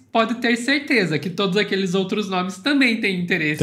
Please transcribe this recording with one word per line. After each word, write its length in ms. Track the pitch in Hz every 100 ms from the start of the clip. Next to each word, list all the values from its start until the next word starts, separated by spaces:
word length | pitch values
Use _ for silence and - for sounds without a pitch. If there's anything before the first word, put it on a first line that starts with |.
| -
pode 240 | 226 220 247
ter 180 | 240 233
certeza 600 | 240 285 285 254 175 151
que 100 | 190
todos 260 | 175 196 196
aqueles 380 | 202 196 190 190
outros 320 | 190 214 190
nomes 300 | 190 185 -
também 420 | 277 285 254 226
têm 180 | 214 180
interesse. 380 | 175 185 151 151